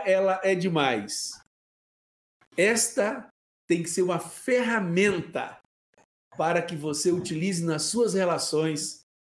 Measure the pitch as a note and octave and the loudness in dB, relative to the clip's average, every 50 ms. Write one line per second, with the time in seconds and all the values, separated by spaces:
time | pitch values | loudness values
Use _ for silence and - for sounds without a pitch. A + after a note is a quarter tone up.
0 | - G3 F#3+ F#3+ G3 F#3+ F#3 F#3+ - F#3+ G3 F3+ E3+ F#3+ E3+ D#3 C#3 C3 A#2+ G#2+ | 2 2 2 4 4 2 0 0 2 0 2 2 0 0 2 2 2 2 2 0
1 | G2+ G#2 - - - - - - _ _ _ _ _ _ _ _ _ _ _ _ | -4 -6 -8 -8 -8 -10 -12 -14 _ _ _ _ _ _ _ _ _ _ _ _
2 | _ _ _ _ _ _ _ _ _ _ _ E3+ F3+ G#3+ A#3 A3 - - - C4+ | _ _ _ _ _ _ _ _ _ _ _ 2 2 4 4 2 0 0 0 0
3 | G3+ G#3+ C4+ B3 - - _ _ _ _ _ _ _ - E3+ E3+ E3 - - G3 | 0 0 -2 -6 -10 -16 _ _ _ _ _ _ _ 0 0 0 0 -2 0 0
4 | F3+ F3+ F3 E3 - - - - - - B3 B3 B3 A#3 A#3 A3 F#3+ E3+ E3+ F#3 | 0 2 0 -2 -4 -8 -12 -8 -2 0 2 2 2 2 0 0 0 0 2 4
5 | G3+ G#3 F#3+ F3 - - - B2+ A#2+ - - - _ _ _ _ _ _ _ _ | 4 4 2 0 -2 -4 -6 -8 -8 -8 -12 -18 _ _ _ _ _ _ _ _
6 | _ _ _ _ _ _ - - D#3 E3 E3+ E3+ E3 - F3 D3 D3 D3+ D3 D3 | _ _ _ _ _ _ -6 -2 0 0 2 0 0 -2 -6 -6 -4 -4 -4 0
7 | - F3+ E3+ F3+ - - D#3+ D#3 F3 G3 F3+ E3+ E3+ E3 D#3 D3+ D3+ - - A#3+ | 2 2 2 2 0 -2 -4 -2 -2 -2 0 0 0 0 0 -2 -2 -2 0 2
8 | A#3+ G#3 F3 F#3+ F#3 F3 D#3+ C#3+ - - D#3 D3+ D#3+ D#3+ D#3 C#3+ - - - - | 2 2 2 2 2 2 0 0 -2 0 0 0 0 0 -2 -4 -6 -8 -10 -14
9 | _ _ _ _ _ _ | _ _ _ _ _ _